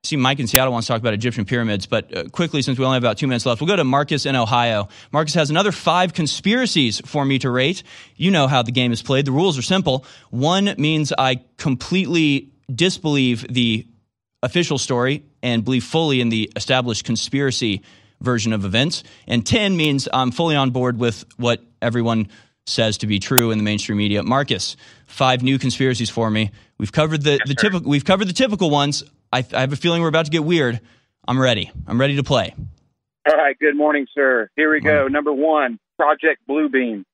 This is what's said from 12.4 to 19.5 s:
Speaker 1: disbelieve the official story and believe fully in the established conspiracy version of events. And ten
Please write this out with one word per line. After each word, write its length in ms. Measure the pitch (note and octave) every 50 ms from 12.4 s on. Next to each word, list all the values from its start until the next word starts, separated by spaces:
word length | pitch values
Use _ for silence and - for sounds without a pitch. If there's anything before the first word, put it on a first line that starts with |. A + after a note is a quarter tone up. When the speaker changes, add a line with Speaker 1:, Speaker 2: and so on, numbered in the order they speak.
| - - _ _ _ - B2+
Speaker 1:
disbelieve 720 | A#2 E3 F#3 F#3 - - D#3 D3 C#3+ C3 B2 A#2+ A2 A#2+ -
the 360 | - B2 A#2+ A#2 A2 G#2+ G#2 - _ _ _ _ _ _ _ _ _ _
official 360 | - - - F3 E3+ - D3+
story 460 | B2+ - - C3 A#2+ B2 C3 C#3+ D3 - _ _ _ -
and 220 | B2 A#2+ A#2 G#2+
believe 180 | B2 C3 B2 A#2
fully 380 | - - D#3+ E3 D3+ C#3 B2+
in 80 | B2 A#2
the 200 | A2+ A2 G#2+ - -
established 480 | - - - C3 C3 B2+ B2 A2 - -
conspiracy 800 | - A#2+ G#2+ - - - C#3 C#3+ C3 A#2+ - B2+ A2 G2 F#2 - - - - _ _ _ _
version 320 | - B2+ B2 A#2 G2+ A2+ A2+
of 100 | G#2 G2
events. 400 | G2 F#2 A2+ C3+ F3 - - - - - - _
And 180 | - B2 A#2+ A#2
ten 300 | -